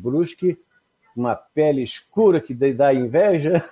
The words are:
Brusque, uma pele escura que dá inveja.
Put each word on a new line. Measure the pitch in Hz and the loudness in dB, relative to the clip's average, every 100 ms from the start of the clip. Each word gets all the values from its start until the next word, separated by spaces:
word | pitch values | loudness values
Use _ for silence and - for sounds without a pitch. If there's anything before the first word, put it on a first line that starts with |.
Brusque, | 104 143 170 - 180 165 _ _ _ _ _ - | -4 -4 -4 -4 -4 -4 _ _ _ _ _ -6
uma | 120 107 | -4 -4
pele | - - 151 139 | -6 -2 0 0
escura | 120 - - - 214 170 | -4 -10 -8 0 2 2
que | - 123 | -2 -2
dá | 135 123 139 | -2 2 2
inveja. | 135 123 143 208 175 151 175 - | 2 0 0 2 2 0 -2 -2